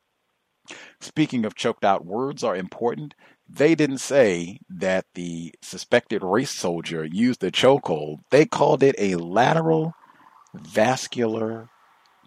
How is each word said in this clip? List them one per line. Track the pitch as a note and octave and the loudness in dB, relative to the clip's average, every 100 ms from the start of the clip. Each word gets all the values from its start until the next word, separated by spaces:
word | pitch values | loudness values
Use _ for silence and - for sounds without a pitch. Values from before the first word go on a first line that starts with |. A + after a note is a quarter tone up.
| _ _ _ _ _ _ - - - _ | _ _ _ _ _ _ -20 -20 -20 _
Speaking | - - D3+ B2+ G#2+ | -10 -2 0 0 -4
of | - | -2
choked | A#2+ A2+ G#2 | -4 0 2
out, | G2 D#2+ | 0 -2
words | G2+ C3 C#3+ | -6 -6 -4
are | A#2 F#2 | -4 -4
important. | F#2 - A#2+ A#2 D3+ - _ _ _ | -6 -4 -4 -4 -10 -16 _ _ _
They | - C#3+ D#3+ | 2 4 4
didn't | D3+ C3+ | 2 0
say | - C#3 A#2 F2 F2 G2+ - | 0 4 4 4 -4 -10 -16
that | F#2 F#2+ F#2 - | -6 -2 -2 -4
the | - F2 E2 E2 - | -10 -10 -8 -12 -16
suspected | - F#2 - B2 - G#2 | -18 -16 0 0 0 -4
race | F#2 G2+ C#3 | 0 0 0
soldier | - F#2 E2+ D#2+ E2 D#2+ | -4 -4 -4 -6 -8 -6
used | F2 B2 B2 | 0 0 0
the | F#2 | -2
chokehold. | - B2 C#3 - D#2+ D2+ D2+ - | 2 4 4 2 -4 -4 -10 0
They | C3+ D3+ | 4 4
called | - D3 D3+ | 2 2 4
it | C#3 - | 4 2
a | G2+ F2+ | 0 -2
lateral | E2+ F#2+ B2 D#3+ D#3+ D#3+ D#3+ - _ _ _ _ _ - | -2 2 2 2 2 0 -2 -6 _ _ _ _ _ -20
vascular | - - A2 B2+ - B2+ A#2 A2 A2 A2+ A2+ _ _ _ _ _ | -6 0 2 0 -4 -4 -2 -2 -4 -6 -12 _ _ _ _ _